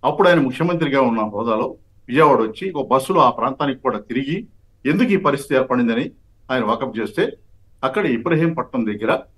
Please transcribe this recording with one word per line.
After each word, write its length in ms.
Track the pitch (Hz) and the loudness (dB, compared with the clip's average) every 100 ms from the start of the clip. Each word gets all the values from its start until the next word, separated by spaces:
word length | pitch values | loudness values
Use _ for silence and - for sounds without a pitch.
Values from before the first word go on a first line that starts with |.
అప్పుడు 260 | 127 147 180 | -2 2 4
ఆయన 100 | 175 | 4
ముఖ్యమంత్రిగా 600 | 131 127 170 170 151 135 | 2 0 -2 0 0 2
ఉన్న 200 | 123 113 | 2 0
హోదాలో 560 | 107 101 113 110 117 - _ _ - | -2 -4 -2 -2 -2 -8 _ _ -4
విజయవాడ 340 | 127 151 127 | 4 6 6
వచ్చి 300 | 110 - 190 | 2 -4 -8
ఒక 160 | 160 131 | -6 0
బస్సులో 340 | 131 131 185 | 0 2 4
ఆ 80 | 131 | 4
ప్రాంతానికి 520 | 113 117 135 143 131 | 2 -4 -2 -4 -2
కూడా 180 | 131 110 | -4 -4
తిరిగి 480 | - 117 139 180 - - _ _ 131 | -6 -6 -4 -6 -6 -20 _ _ -2
ఎందుకు 240 | 170 247 | 0 2
ఈ 80 | 190 | 2
పరిస్థితి 380 | 151 139 - 131 | 0 -2 0 0
ఏర్పడిందని 560 | 127 123 120 113 160 - _ _ _ | 0 0 0 0 -4 -8 _ _ _
ఆయన 120 | 131 | -2
వాకప్ 340 | 107 117 131 110 | 0 -2 -4 -6
చేస్తే 400 | 104 - 214 - _ - _ _ | -6 -2 -4 -4 _ -20 _ _
అక్కడ 220 | 135 135 180 | -4 -2 -2
ఇబ్రహీంపట్నం 800 | 117 117 160 165 165 117 127 107 | -2 0 0 0 -2 -6 -4 -4
దగ్గర 340 | 101 113 - - | -4 -2 -4 -6